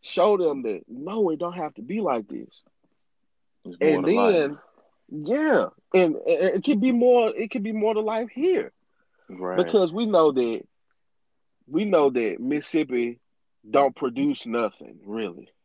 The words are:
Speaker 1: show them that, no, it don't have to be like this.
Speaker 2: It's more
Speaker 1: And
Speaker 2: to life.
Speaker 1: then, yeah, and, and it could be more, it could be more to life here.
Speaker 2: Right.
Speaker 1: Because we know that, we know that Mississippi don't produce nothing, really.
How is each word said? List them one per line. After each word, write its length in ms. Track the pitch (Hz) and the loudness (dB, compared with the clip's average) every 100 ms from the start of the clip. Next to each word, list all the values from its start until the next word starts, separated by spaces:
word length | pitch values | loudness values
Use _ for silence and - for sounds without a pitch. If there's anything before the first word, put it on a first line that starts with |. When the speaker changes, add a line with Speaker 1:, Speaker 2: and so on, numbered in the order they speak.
Speaker 1:
show 340 | - - 190 202 | -6 2 2 4
them 260 | 170 139 | 0 -2
that, 180 | 117 92 - | -4 -6 -10
no, 440 | 123 156 220 196 | -14 -8 -2 -2
it 80 | 156 | -2
don't 160 | 170 | -6
have 180 | 175 151 | -6 -10
to 80 | - | -10
be 180 | 120 208 | -8 -4
like 260 | 185 120 104 | -2 -4 -6
this. 340 | 60 - - _ _ _ _ _ _ _ _ _ _ | -14 -14 -20 _ _ _ _ _ _ _ _ _ _
Speaker 2:
It's 140 | - 175 | -20 0
more 100 | 156 | 2
Speaker 1:
And 140 | 180 | 2
Speaker 2:
to 80 | 180 | 2
life. 200 | 226 - | 2 4
Speaker 1:
then, 240 | 180 143 147 - _ _ _ _ | 2 0 -6 -18 _ _ _ _
yeah, 580 | 156 151 269 311 214 90 _ _ | -12 -4 -2 2 2 0 _ _
and, 220 | 185 175 - | 2 2 0
and 60 | - | 0
it 380 | 160 185 196 | 0 2 0
could 160 | 269 226 | 0 0
be 120 | 254 | 2
more, 360 | 240 247 247 220 | 4 4 4 4
it 160 | - 214 | -2 -6
could 120 | 254 | -6
be 100 | 202 | -6
more 220 | 220 214 | -2 -2
to 60 | 214 | 0
life 280 | 214 220 226 | -2 -4 -6
here. 360 | 247 339 370 - _ _ _ _ _ _ | -2 0 0 -2 _ _ _ _ _ _
Speaker 2:
Right. 260 | 190 180 180 | -10 -4 0
Speaker 1:
Because 380 | 180 214 180 | 2 2 2
we 100 | 180 | 0
know 280 | 226 185 156 | 2 4 4
that, 300 | 131 120 113 - _ _ _ _ _ _ _ _ _ _ | 4 -2 -2 -10 _ _ _ _ _ _ _ _ _ _
we 180 | 151 208 | -2 2
know 240 | 180 139 | 4 4
that 260 | 123 110 90 | 2 -2 -2
Mississippi 760 | 123 147 143 160 147 123 120 120 _ _ _ _ 110 | -4 -4 -2 -2 -2 -2 -2 -6 _ _ _ _ -2
don't 240 | 139 139 | 2 2
produce 500 | 123 131 120 143 135 | 0 -6 -2 -2 -2
nothing, 540 | 120 117 110 _ 62 - 101 | -4 -2 -2 _ -20 -20 -12
really. 420 | 110 104 87 - _ | -8 -8 -10 -20 _